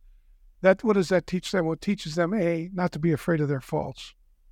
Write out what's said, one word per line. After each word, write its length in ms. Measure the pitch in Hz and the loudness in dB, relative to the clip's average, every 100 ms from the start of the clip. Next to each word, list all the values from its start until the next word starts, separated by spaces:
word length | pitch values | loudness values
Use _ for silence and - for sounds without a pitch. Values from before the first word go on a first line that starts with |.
| - - _ - - _ | -20 -20 _ -20 -20 _
That, 220 | 185 190 | 4 4
what 120 | 233 | 4
does 140 | 202 175 | 2 2
that 160 | 180 - | 0 0
teach 260 | 185 - | -4 -2
them? 140 | 196 160 | -2 0
Well, 80 | |
it 60 | 160 | -2
teaches 360 | - 202 - 156 | -2 -4 -4 -2
them, 180 | 170 | 0
A, 340 | 214 170 170 170 | 0 0 0 -4
not 200 | 190 180 | -2 -2
to 60 | 156 | 0
be 140 | 165 | 0
afraid 280 | 151 - 165 | 0 0 0
of 80 | 147 | 0
their 120 | 139 | -2
faults, 540 | - 156 147 - - - _ _ _ | -4 -4 -4 -8 -16 -20 _ _ _